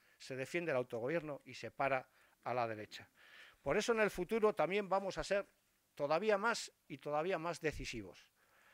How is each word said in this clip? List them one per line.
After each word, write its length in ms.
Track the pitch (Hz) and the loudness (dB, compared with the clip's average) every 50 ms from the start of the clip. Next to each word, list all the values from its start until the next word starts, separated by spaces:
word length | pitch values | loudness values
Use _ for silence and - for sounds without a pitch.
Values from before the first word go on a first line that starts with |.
| _ _ _ | _ _ _
se 180 | - - - 135 | -16 -12 -10 -6
defiende 360 | 127 131 - - 175 175 156 | -6 -4 -2 -2 -2 0 2
el 60 | 135 | 2
autogobierno 640 | 127 127 - 123 113 117 135 165 170 151 151 139 - - | 2 0 0 -2 -4 -2 0 -2 -2 -2 -4 -10 -10 -12
y 80 | 127 120 | -14 -14
se 180 | - - 110 | -10 -10 -8
para 380 | - - 139 135 135 131 - _ _ _ _ _ _ _ - | -2 0 0 2 2 0 -2 _ _ _ _ _ _ _ -6
a 100 | 135 143 | -2 0
la 140 | 123 117 | 0 0
derecha. 420 | 113 110 107 107 - - - 107 _ _ _ - - - - - - - _ | 0 -2 -6 -10 -12 -14 -16 -16 _ _ _ -20 -20 -20 -20 -20 -20 -16 _
Por 160 | - 139 156 | -2 0 2
eso 160 | 208 208 247 226 | 2 2 2 4
en 80 | 220 | 4
el 100 | 214 185 | 4 2
futuro 420 | - 185 180 - 220 226 208 214 - | 2 -2 -2 0 2 4 4 4 4
también 360 | - 156 160 190 208 202 175 | 4 2 2 2 0 0 0
vamos 280 | 190 196 196 185 - | 0 0 0 -2 -4
a 60 | 165 147 | -4 -2
ser 240 | - 190 202 190 - _ _ _ _ _ _ _ _ - | 0 0 0 0 -4 _ _ _ _ _ _ _ _ -8
todavía 420 | - 143 143 156 170 208 220 208 | -4 0 2 2 2 4 4 4
más 340 | 196 208 233 220 - - - _ _ _ | 4 4 2 0 0 -4 -10 _ _ _
y 100 | - 151 | -14 -14
todavía 420 | 135 - 151 147 151 160 190 190 160 | -10 -6 -2 -2 0 0 0 -2 -2
más 220 | 160 170 160 - | -2 -4 -4 -2
decisivos, 680 | 160 147 - - 131 - - 113 98 90 - - - _ _ _ _ _ _ _ _ - | -2 -4 -2 -4 -8 -8 -8 -8 -10 -12 -16 -20 -20 _ _ _ _ _ _ _ _ -20